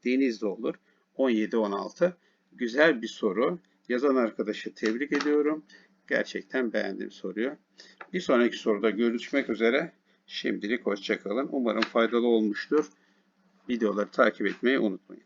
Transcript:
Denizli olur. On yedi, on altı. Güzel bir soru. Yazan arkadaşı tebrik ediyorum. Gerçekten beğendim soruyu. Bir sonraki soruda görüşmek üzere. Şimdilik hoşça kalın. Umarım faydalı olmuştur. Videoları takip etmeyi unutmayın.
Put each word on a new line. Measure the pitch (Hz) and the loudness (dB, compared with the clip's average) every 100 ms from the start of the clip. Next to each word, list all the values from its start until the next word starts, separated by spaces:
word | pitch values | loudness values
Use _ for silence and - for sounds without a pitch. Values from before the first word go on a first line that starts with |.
| 123 | 0
Denizli | 131 139 110 107 | 2 2 0 -4
olur. | 92 127 175 _ _ _ - | -4 -6 -8 _ _ _ -2
On | 131 | 0
yedi, | 113 104 117 | 2 0 0
on | 104 | 0
altı. | 101 98 - 175 180 _ _ _ | -2 -8 0 0 0 _ _ _
Güzel | - 120 123 160 127 | -6 -4 4 4 4
bir | 113 | -6
soru. | - 107 95 139 175 _ _ _ | -2 -2 0 0 -2 _ _ _
Yazan | 123 143 131 | 0 2 2
arkadaşı | 113 - 104 101 - | 0 -2 -6 -4 -8
tebrik | - 110 113 139 | -4 -2 -2 -2
ediyorum. | 143 147 147 147 156 - - _ _ _ | 0 2 2 2 -2 -8 -20 _ _ _
Gerçekten | 123 104 95 - 131 120 | -2 -2 -8 -6 -2 -2
beğendim | 107 98 98 104 | -2 -4 -6 -10
soruyu. | - 95 101 117 - _ _ - _ - | -10 -10 -4 -6 -6 _ _ -20 _ -8
Bir | 185 | -8
sonraki | 180 123 120 110 | 2 4 4 0
soruda | 120 104 110 | -2 0 0
görüşmek | 101 117 117 - 139 123 | 2 0 0 -2 -4 -2
üzere. | 107 117 135 165 _ _ _ _ | 2 2 2 -2 _ _ _ _
Şimdilik | - 131 98 101 123 - | -6 -4 -4 -4 -4 -2
hoşça | 101 - 104 | -4 -2 -4
kalın. | 98 110 147 | -2 -4 -4
Umarım | 147 120 107 | -2 -2 0
faydalı | 110 120 113 117 120 | 0 2 2 2 4
olmuştur. | 113 107 104 - 147 151 _ _ _ _ _ _ _ - | 4 2 -2 0 0 0 _ _ _ _ _ _ _ -6
Videoları | 120 107 101 104 | -2 0 0 -4
takip | - 117 - 101 | 4 4 4 -4
etmeyi | 92 120 135 | 0 2 2
unutmayın. | 107 92 _ - | 0 -2 _ -20